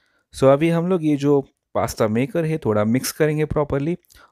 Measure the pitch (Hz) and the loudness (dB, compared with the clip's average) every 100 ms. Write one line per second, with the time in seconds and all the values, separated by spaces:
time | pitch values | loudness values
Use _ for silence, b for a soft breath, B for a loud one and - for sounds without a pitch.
0 | _ _ _ - 135 139 165 165 175 185 | _ _ _ 0 4 4 2 0 0 0
1 | 156 143 143 143 135 _ _ 101 95 - | 0 0 2 0 0 _ _ -4 -4 -2
2 | 110 110 139 170 160 160 110 107 107 127 | 0 0 -2 -2 -4 -2 -2 0 2 0
3 | 127 - 156 151 151 151 147 139 147 175 | -2 -2 -2 0 -2 -2 -2 -4 -4 -6
4 | _ b b | _ b b